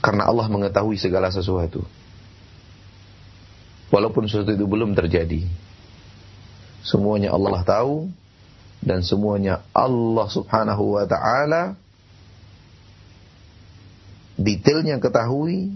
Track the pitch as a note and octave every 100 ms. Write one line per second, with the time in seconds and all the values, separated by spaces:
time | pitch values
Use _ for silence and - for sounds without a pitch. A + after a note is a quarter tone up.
0 | - G2+ - A#2 A2 G2+ G2+ G2 G#2+ G#2
1 | F#2 F#2 F#2 F#2+ F#2 F#2 E2+ - - -
2 | - - - - - - - - - -
3 | - - - - - - - - - G2+
4 | A2 A2+ G#2+ G#2 G2+ G2+ G2+ G#2 A2 F#2+
5 | E2+ E2+ E2 E2 F2 - - - - -
6 | - - - - - - - - - G#2
7 | G2+ G#2 G2 F2+ G2 F#2 F2+ G2+ B2+ D3+
8 | F3+ F3+ - - - - - - - F#2
9 | F2+ G2 G#2 G2+ G2 F2+ - - B2+ B2
10 | A2+ A2+ G#2 - G#2+ A2 G#2+ G#2 G#2 G2+
11 | G2 F#2 G#2+ B2+ D3 E3 F#3 G3 - _
12 | - - - - - - - - - -
13 | - - - - - - - - - -
14 | - - - - G2+ G2+ - D3+ D#3 C3+
15 | - A#2 A#2 C#3 D#3 F#3+ F#3+